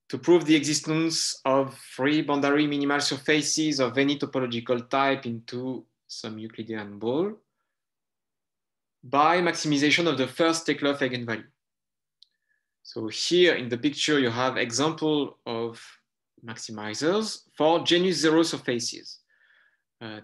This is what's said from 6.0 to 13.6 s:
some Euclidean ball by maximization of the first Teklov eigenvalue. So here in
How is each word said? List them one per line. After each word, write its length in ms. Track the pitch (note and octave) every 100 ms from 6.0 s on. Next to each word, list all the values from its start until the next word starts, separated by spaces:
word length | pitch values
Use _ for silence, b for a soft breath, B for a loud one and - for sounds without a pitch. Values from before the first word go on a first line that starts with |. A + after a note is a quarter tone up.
| -
some 320 | - A2 A2
Euclidean 600 | A2 - A2 A2 G2+ G2+
ball 340 | A2+ C#3+ G3+ G#3+ _ _ _ _ _ _ _ _ _ _ _ _ _ _ _ _
by 340 | B2 C#3+ D#3 F3+
maximization 680 | E3+ D#3+ D#3 C#3+ D3 D#3 E3+
of 80 | C3
the 100 | B2
first 400 | - E3 D#3+ -
Teklov 320 | B2+ C#3+ C#3+
eigenvalue. 440 | C3 A#2+ A#2 G#2+ - _ _ _ _ _ _ _ _ _ _ _ _ _
So 260 | - A#2 A2
here 460 | - - F3 E3+
in 140 | G#2+